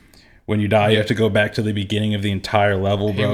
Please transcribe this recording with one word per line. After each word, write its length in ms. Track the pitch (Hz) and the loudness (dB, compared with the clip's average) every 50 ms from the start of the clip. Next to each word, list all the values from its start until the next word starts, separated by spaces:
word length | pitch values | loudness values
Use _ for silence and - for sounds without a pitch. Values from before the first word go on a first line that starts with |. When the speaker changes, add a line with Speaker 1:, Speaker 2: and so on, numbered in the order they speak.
| _ - - - - - - - - | _ -20 -20 -20 -20 -20 -20 -14 -6
Speaker 1:
when 140 | - 107 104 | -4 -2 -2
you 60 | 104 | 0
die, 200 | 101 110 107 104 107 | 2 2 4 4 4
you 40 | 110 | 2
Speaker 2:
Yeah. 60 | 107 | 2
Speaker 1:
have 80 | 107 | 2
to 80 | - 120 | 0 0
go 140 | 104 107 107 | 0 0 2
back 240 | 98 107 104 104 - | 2 2 0 0 -2
to 80 | - | -4
the 120 | 107 107 104 | -4 -2 -2
beginning 420 | 101 98 95 107 104 107 107 107 | -4 -4 -4 -2 -2 -2 -2 -2
of 60 | 101 | -2
the 100 | 98 104 | -2 -2
entire 460 | 98 92 - - - 107 101 104 101 | -4 -4 -4 0 0 2 2 2 2
level, 340 | 92 95 98 104 98 101 104 | 0 0 0 0 0 0 -2
Speaker 2:
He 100 | 98 95 | 0 0
Speaker 1:
bro. 120 | 104 104 | 0 0